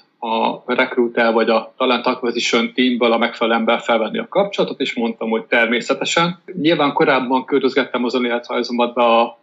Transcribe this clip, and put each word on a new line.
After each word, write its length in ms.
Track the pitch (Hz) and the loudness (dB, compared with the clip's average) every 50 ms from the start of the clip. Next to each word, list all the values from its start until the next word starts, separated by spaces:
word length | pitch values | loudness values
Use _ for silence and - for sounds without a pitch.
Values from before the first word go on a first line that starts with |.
| - _ _ _ | -18 _ _ _
a 540 | 117 113 113 113 117 113 - - - - 120 | -6 -4 -2 0 0 0 -2 -4 -4 -2 0
recruiter 600 | 127 127 123 - 127 120 117 117 123 117 117 113 | 0 0 0 2 0 0 2 2 2 2 4 4
vagy 160 | 113 110 113 | 2 2 2
a 240 | 113 110 - - - | 2 0 0 -4 -6
talent 280 | - 131 127 123 117 117 | -2 0 0 0 0 0
acquisition 680 | 127 123 - - 120 117 117 - - 131 117 113 113 - | -2 -2 -2 -2 -4 -2 -2 -2 0 0 0 0 0 0
teamből 380 | - 127 127 123 113 120 117 | 0 0 2 2 2 2 2
a 60 | 113 | 2
megfelelő 420 | 113 117 117 - - 117 113 117 113 | 2 0 -2 -2 -2 -2 0 0 0
ember 200 | 113 113 117 - | 2 2 0 0
felvenni 360 | - - 117 113 110 107 113 | 0 0 0 0 0 -2 -4
a 100 | 113 113 | -6 -8
kapcsolatot, 520 | - - 180 202 202 - - 175 - - - | -2 -2 0 0 0 0 -2 -2 -2 -2 -4
és 140 | 139 - - | -4 -4 -2
mondtam, 360 | 123 117 113 113 - 117 110 | -4 -4 -4 -4 -4 -4 -2
hogy 140 | 110 113 110 | -2 -2 -2
természetesen. 1000 | - 131 120 117 110 120 117 - - 131 - 127 - - 170 170 175 180 - _ - - - | 0 2 2 2 2 0 -2 -2 -2 -2 -2 -2 -2 0 0 0 0 -2 -6 _ -14 -8 -2
Nyilván 320 | 147 165 170 151 143 143 139 | 0 2 2 2 0 0 0
korábban 520 | - 160 151 135 127 127 120 131 127 123 | 2 2 2 2 2 0 0 -2 -2 -2
költözgettem 580 | - 147 135 135 127 - 135 120 - - 120 123 | 0 0 0 0 2 0 0 -2 -2 -4 -4 -2
az 100 | 117 127 | -2 -2
önéletrajzomat 800 | 127 123 120 117 120 - - 123 123 117 120 120 117 120 120 117 | -2 0 0 -2 -4 -4 -4 -4 -4 -4 -2 -2 -2 -2 0 0
be 100 | 127 120 | 2 2
a 360 | 117 117 117 117 117 - - | 4 4 4 2 0 -4 -12